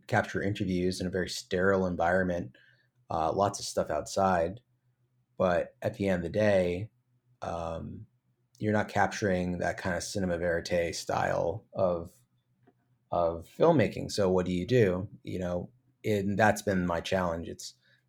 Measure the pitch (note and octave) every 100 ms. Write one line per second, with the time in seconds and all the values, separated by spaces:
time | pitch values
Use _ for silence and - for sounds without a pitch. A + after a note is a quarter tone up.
0 | - G#2+ - F2+ F#2+ G#2 F#2+ F2+ F2+ F#2
1 | F#2 F#2 F2 - - F2+ F#2+ G2 F#2 E2+
2 | E2+ F#2 F2+ F2 - - _ _ _ _
3 | - E2 D#2+ D#2+ G2+ - - - F2 D2+
4 | - - F#2+ F2+ E2+ G#2+ _ _ _ _
5 | _ _ _ - F#2 E2+ - - - -
6 | G2 F2+ E2+ F#2+ G#2+ G2 F2+ F2 A2 _
7 | _ _ _ - F2+ E2+ E2 E2 D2 F#2
8 | G#2+ _ _ _ _ - G#2+ G#2 G2+ G#2
9 | G2 - G#2 F2+ F2+ F2+ F2 - F#2+ E2+
10 | - G#2+ F#2 E2+ F2 E2+ - F2+ E2+ -
11 | - F#2 F#2 - F2 G#2+ - - F#2+ E2+
12 | F2 _ _ _ _ _ _ _ _ _
13 | - F2 E2+ E2 E2+ - D#3+ D#3+ F#2+ -
14 | - - F#2+ F#2 F2+ F2+ F2+ B2 G2+ F2+
15 | F#2+ - - F2+ F2+ F2+ F#2+ _ _ _
16 | A#2 G#2 G2 G2+ G#2+ G2+ - F#2+ F2+ E2+
17 | - F#2+ F2+ E2 F#2 F#2 - - _ _